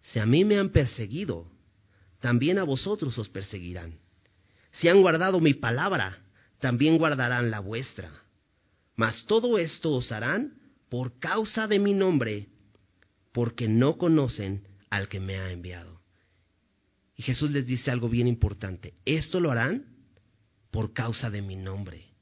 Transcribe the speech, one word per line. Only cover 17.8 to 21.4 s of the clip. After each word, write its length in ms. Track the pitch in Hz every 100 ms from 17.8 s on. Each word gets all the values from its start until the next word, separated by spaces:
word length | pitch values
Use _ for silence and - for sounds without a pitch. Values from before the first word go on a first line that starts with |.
| -
algo 180 | 123 117
bien 180 | 117 123
importante. 680 | 117 101 101 98 90 - _ -
"Esto 340 | 156 151 185
lo 120 | 170
harán 340 | 120 123 233 285 - _ _ _ _ _ _ _
por 220 | 110 110
causa 360 | - 117 113 120
de 140 | 101